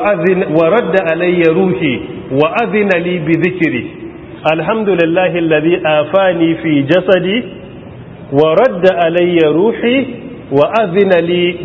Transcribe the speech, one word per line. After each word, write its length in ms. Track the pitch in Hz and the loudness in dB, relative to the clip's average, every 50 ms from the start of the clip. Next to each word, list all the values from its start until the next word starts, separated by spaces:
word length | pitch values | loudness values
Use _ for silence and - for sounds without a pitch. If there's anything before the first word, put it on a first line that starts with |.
| 175 208 | 2 0
azin-, 360 | 208 175 160 185 190 180 190 - | 0 2 0 0 0 0 0 0
wa 200 | 151 160 165 165 | 0 2 2 4
radda 300 | 185 233 240 - 190 190 185 | 2 2 0 0 0 0 0
alayya 460 | 165 160 165 175 180 180 175 170 160 160 | 0 -2 0 0 0 2 2 2 2 2
ruhi, 400 | 185 190 185 170 - 165 143 123 101 - - - - - - | 2 2 0 0 0 -2 -2 -2 -4 -6 -10 -12 -14 -10 -4
wa 240 | 135 135 151 160 - 214 240 | 0 0 0 0 0 -2 -2
azina 360 | 202 180 214 208 202 185 170 | 0 0 0 0 2 0 0
li 200 | 175 180 180 180 | 0 -2 -4 -4
bi 160 | 151 151 170 | 0 0 0
dhikri." 480 | 151 156 185 180 - 165 151 127 120 104 - - - - - - - - - - - - | 2 2 0 0 0 -2 -2 -2 -4 -6 -8 -12 -14 -16 -16 -16 -16 -18 -18 -18 -4 -2
"Alhamdulillahi 960 | 156 160 165 160 170 220 220 214 196 190 170 170 165 165 185 185 180 160 175 | -2 -2 0 -2 -2 -2 -2 0 0 0 2 2 2 2 2 0 0 0 0
alladhi 360 | 165 160 156 151 151 165 175 180 - | 0 0 0 2 2 0 0 0 0
afani 680 | 156 156 151 147 151 170 196 196 185 180 170 165 165 165 | 0 0 0 0 0 0 2 2 2 2 2 0 0 0
fi 180 | - - 165 151 143 139 | -2 -2 0 0 0 2
jasadi, 540 | 131 165 185 180 202 196 185 170 185 196 247 - - - - - - - - - - - - - - - - - - 139 | 2 2 2 4 4 2 2 2 0 -2 -4 -4 -8 -12 -18 -18 -18 -18 -18 -18 -18 -18 -18 -18 -20 -20 -20 -10 -2 0
wa 220 | 139 151 156 160 | 2 2 4 4
radda 420 | 180 233 254 208 180 135 185 185 170 | 4 2 2 2 2 2 2 2 2
alayya 540 | 175 165 170 175 175 175 175 165 160 151 151 | 0 0 2 2 2 2 4 4 4 4 4
ruhi, 440 | 160 190 226 226 - - 233 247 277 247 - - - - - - - - - | 2 2 0 0 0 -2 0 0 0 -2 -4 -8 -12 -14 -16 -16 -16 -8 -2
wa 220 | 139 139 147 165 185 | 2 2 2 2 2
azina 480 | 226 226 185 165 196 202 190 185 170 | 0 -2 0 0 0 2 4 2 2
li 220 | 170 170 180 180 175 175 175 175 | 2 2 0 0 0 0 -2 -4